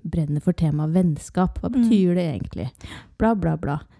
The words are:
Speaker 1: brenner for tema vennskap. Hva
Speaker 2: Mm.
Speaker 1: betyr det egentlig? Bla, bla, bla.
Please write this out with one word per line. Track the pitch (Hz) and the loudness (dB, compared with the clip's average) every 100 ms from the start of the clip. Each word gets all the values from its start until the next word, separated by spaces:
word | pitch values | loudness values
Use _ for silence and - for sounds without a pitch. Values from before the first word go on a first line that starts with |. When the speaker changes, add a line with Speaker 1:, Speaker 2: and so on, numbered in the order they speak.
Speaker 1:
brenner | - 170 151 147 | -2 -4 -2 0
for | 185 | 0
tema | - 160 147 156 | 2 0 2 2
vennskap. | 175 180 147 - - 185 - | 2 2 0 -4 0 0 -2
Hva | - | -2
Speaker 2:
Mm. | 254 | 0
Speaker 1:
betyr | 233 214 180 | 4 4 4
det | 175 170 113 | 2 0 -4
egentlig? | - - 127 - - - - - | -8 -8 -10 -10 -16 -18 -18 -2
Bla, | 220 | 0
bla, | 220 165 160 | 2 0 -2
bla. | 170 147 - | -4 -6 -8